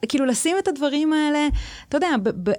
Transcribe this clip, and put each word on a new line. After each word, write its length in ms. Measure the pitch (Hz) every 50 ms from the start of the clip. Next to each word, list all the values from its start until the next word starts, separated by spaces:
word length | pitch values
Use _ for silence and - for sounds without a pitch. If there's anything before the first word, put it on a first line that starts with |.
| - -
כאילו, 180 | - 269 269
לשים 300 | 254 233 - - 320 359 392
את 100 | 381 381
הדברים 440 | 294 277 294 285 277 294 311 311
האלה, 360 | 311 311 302 294 294 294 294 285 - - - - - - - -
אתה 80 | 277
יודע, 180 | 285 359 339 277 220
ב-, 280 | 190 220 - 185 175 208
ב-, 40 | 190